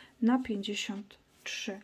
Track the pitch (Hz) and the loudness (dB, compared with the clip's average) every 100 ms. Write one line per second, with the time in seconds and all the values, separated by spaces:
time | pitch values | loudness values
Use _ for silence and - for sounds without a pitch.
0 | - - 226 254 254 202 202 208 - 196 | -14 2 4 4 2 -2 -2 -4 -4 -6
1 | - - _ _ - - - 196 | -10 -18 _ _ -8 -6 -6 -8